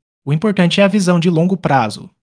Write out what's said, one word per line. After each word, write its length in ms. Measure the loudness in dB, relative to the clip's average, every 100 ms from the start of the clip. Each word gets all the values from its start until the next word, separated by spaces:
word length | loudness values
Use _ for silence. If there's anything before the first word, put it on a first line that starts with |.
| _ _
O 80 | -6
importante 480 | -2 -2 0 0 2
é 40 |
a 60 | 2
visão 300 | 2 2 2
de 100 | 2
longo 280 | 0 0 -2
prazo. 520 | 0 0 0 -6 -18 _